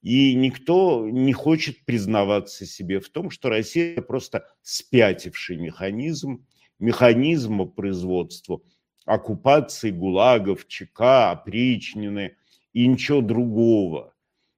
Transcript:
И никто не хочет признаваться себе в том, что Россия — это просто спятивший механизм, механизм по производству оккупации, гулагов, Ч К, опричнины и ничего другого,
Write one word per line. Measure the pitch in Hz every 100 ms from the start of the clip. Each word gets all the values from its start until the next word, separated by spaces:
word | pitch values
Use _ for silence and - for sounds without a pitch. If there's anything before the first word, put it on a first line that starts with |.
И | - 127 139
никто | 127 131 - - 180 185 127 110
не | 127 135
хочет | 127 156 160 151 -
признаваться | - 120 98 107 101 104 98 - 92
себе | - 90 98
в | -
том, | 151 175
что | - 135
Россия — | 110 113 165 170
это | 170
просто | - 127 - 104 - _
спятивший | - - - 127 107 90 90 - - 85
механизм, | 82 - 95 107 151 156 160 85 _ _ _ -
механизм | 110 - 123 117 143 165 113 104
по | 87
производству | - 98 92 90 90 85 - - 85 _ _ _ _ -
оккупации, | 107 - 98 135 147 - - 110
гулагов, | 87 95 92 120 120 98 92 -
Ч | - 90
К, | - 123 135 104
опричнины | 87 - 107 127 110 - 107 104 101 98 _ _ _ _
и | 117 123
ничего | 127 - 143
другого, | 110 117 120 110 117 110 92 76 - _ _ _ _